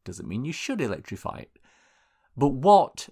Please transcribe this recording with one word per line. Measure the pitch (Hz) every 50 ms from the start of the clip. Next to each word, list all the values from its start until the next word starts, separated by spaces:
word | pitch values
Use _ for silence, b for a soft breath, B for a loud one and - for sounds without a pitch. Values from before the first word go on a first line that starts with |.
| -
doesn't | 92 90 - - -
mean | 90 110 131
you | 156
should | 165 - - - 269 208
electrify | 143 107 95 - - - 98 - - - - -
it. | - - _ _ b b b b b b b b b b b b b b b
But | 135 143 143
what | 139 131 143 196 208 196 147 - - - - -